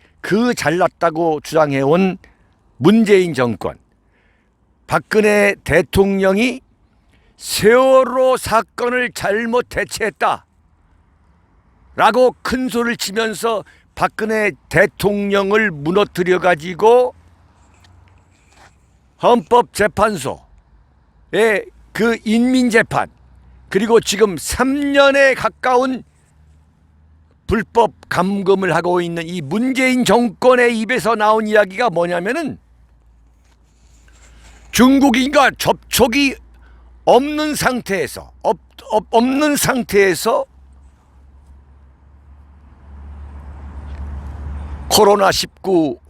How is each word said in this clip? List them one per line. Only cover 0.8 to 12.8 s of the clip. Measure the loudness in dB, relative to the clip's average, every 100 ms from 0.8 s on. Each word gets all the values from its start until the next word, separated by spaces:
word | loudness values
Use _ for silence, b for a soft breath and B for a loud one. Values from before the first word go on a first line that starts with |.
| -2 0 -4 -2 -2 -4
주장해온 | -2 0 0 0 2 2 2 -2 b b b b _ 0
문재인 | 2 4 4 2 2
정권, | -2 -2 -4 -8 -12 _ _ _ _ _ _ _ _ _ _ -6
박근혜 | -6 0 0 2 2 0 -2
대통령이 | 0 0 2 0 2 2 0 2 -2 -4 _ _ _ _ _ _ _ _
세월호 | -10 0 4 6 6 4 2 0 0 0
사건을 | 0 -2 -2 -6 -4 -4 -4
잘못 | -6 -4 -2 -2 -4 -4
대처했다라고 | -6 -6 -4 -6 -2 -2 -2 _ _ _ _ _ _ _ _ _ _ _ _ _ _ _ 0 0 2 0 -2
큰 | -6 -4 -4
소리를 | -4